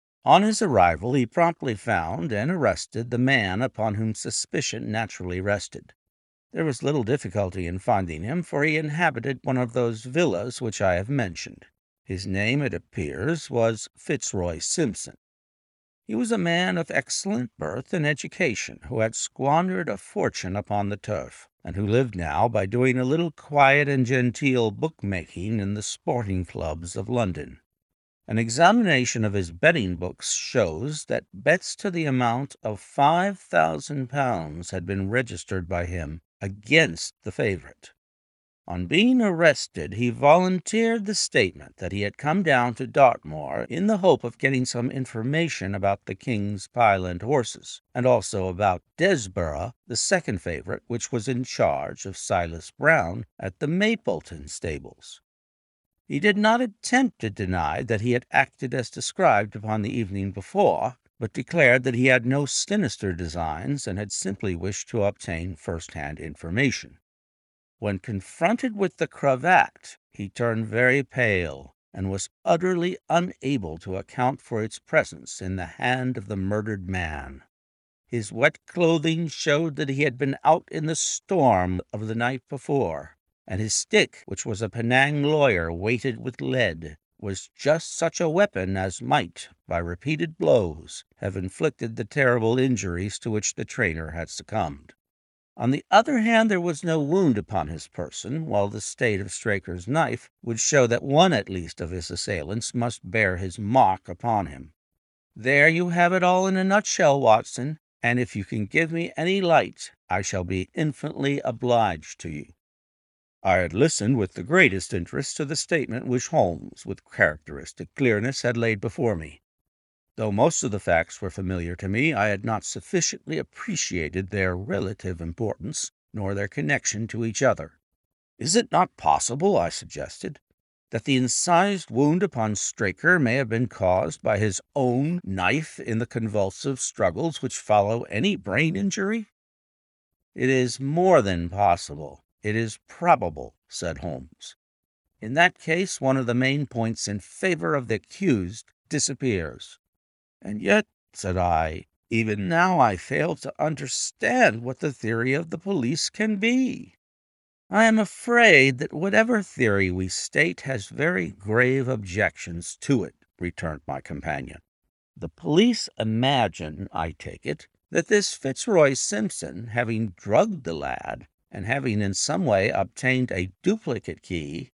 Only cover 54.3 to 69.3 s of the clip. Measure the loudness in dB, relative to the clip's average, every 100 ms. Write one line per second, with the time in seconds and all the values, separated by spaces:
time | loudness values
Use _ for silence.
54.3 | -16 -14 -8 -6 -8 -10 _ -20 -20 _
55.3 | _ _ _ _ _ _ _ -6 0 2
56.3 | 4 4 4 2 -4 0 2 2 0 -6
57.3 | -4 -2 0 0 -2 -2 -2 0 0 0
58.3 | -2 -2 -4 -8 -6 -8 -8 -10 0 4
59.3 | 4 0 -8 -4 -2 -2 -4 -4 -4 -6
60.3 | -6 -6 2 2 2 -4 -8 _ -10 -8
61.3 | -8 -4 4 6 6 2 2 4 4 4
62.3 | 0 0 -4 -2 0 0 -2 -4 -4 -4
63.3 | -4 -4 -4 -4 -6 -4 -6 -6 -6 -6
64.3 | -4 -4 -4 -4 -6 -4 0 0 -2 -8
65.3 | -6 -6 -8 -8 -8 -8 -10 -10 -10 -12
66.3 | -10 -6 0 0 -2 -10 -20 _ _ _
67.3 | _ _ _ _ -8 -4 -4 -4 -8 -8
68.3 | -2 0 0 -4 -2 -4 -2 -6 -2 0